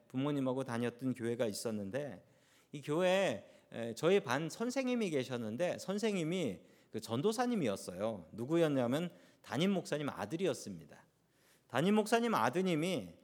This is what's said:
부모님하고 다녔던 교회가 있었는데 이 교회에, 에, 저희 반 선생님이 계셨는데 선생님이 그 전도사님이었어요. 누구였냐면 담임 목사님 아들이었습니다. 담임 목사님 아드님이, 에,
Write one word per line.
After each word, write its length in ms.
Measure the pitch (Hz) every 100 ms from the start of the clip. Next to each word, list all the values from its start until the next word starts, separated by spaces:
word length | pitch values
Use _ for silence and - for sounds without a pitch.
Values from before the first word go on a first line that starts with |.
| _
부모님하고 560 | 131 143 143 131 127 131
다녔던 480 | 117 120 117 131
교회가 340 | 123 117 117 120
있었는데 760 | 101 120 107 98 123 143 90 - _ _ _ _
이 80 | 147
교회에, 600 | 139 151 185 190 180 104 - - _
에, 240 | - 117 110
저희 240 | 156 196
반 300 | 190 127 160
선생님이 600 | - 240 269 254 247 208
계셨는데 680 | 147 123 123 110 117 175 120
선생님이 800 | - 202 220 196 156 185 143 90 - - _
그 80 | 110
전도사님이었어요. 1300 | - 117 180 226 247 233 131 95 - 90 110 104 82
누구였냐면 760 | 98 123 170 160 139 117 139 175 - - _
담임 300 | - 113 185
목사님 380 | 190 - 151 143
아들이었습니다. 920 | - 101 165 185 123 - 90 76 - - _ _ _ _ _ _
담임 280 | 120 175 214
목사님 400 | 208 233 233 185
아드님이, 520 | 113 151 185 160 170
에, 280 | 165 90 -